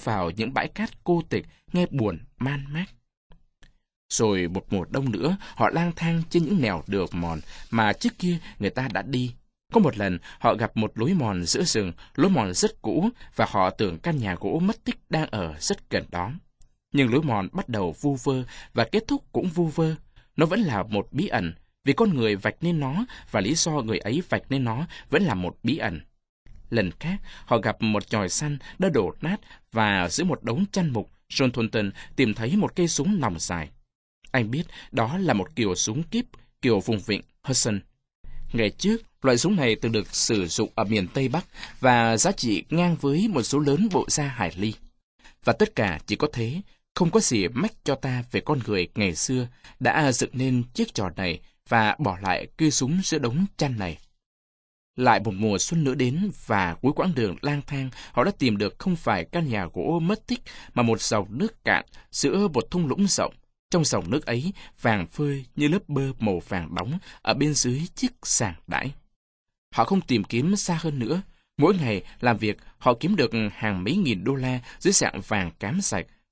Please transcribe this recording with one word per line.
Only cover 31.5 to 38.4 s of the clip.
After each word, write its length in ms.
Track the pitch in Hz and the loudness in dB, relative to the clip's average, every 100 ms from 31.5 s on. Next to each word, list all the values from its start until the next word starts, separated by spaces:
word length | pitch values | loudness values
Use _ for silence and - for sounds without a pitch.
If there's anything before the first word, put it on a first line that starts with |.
Thornton 400 | 123 113 117 101 - - - | 2 -2 0 -2 -4 -8 0
tìm 180 | 135 | 2
thấy 220 | 104 113 202 | 2 0 2
một 200 | 170 - | 0 2
cây 120 | 170 | 0
súng 320 | - 156 202 | 2 0 2
nòng 180 | 120 82 | 0 -2
dài. 320 | - 85 76 - _ _ _ _ - | -4 -6 -6 -12 _ _ _ _ -4
Anh 200 | 131 110 | -2 0
biết 160 | 139 170 - - | -2 -4 -10 -8
đó 260 | 120 113 180 | -2 0 0
là 160 | 180 | 2
một 220 | 107 92 - | 2 0 -2
kiểu 180 | 104 | 0
súng 280 | 90 - 117 | 0 -2 -2
kíp, 240 | 165 226 - - - _ | -2 -4 -4 -10 -20 _
kiểu 180 | 131 104 | 2 2
vùng 180 | 107 107 | 2 -2
vịnh 240 | 85 98 - _ | -2 -4 -6 _
Hudson. 380 | - 131 123 101 - _ _ _ - - | -4 0 0 -2 -4 _ _ _ -14 -10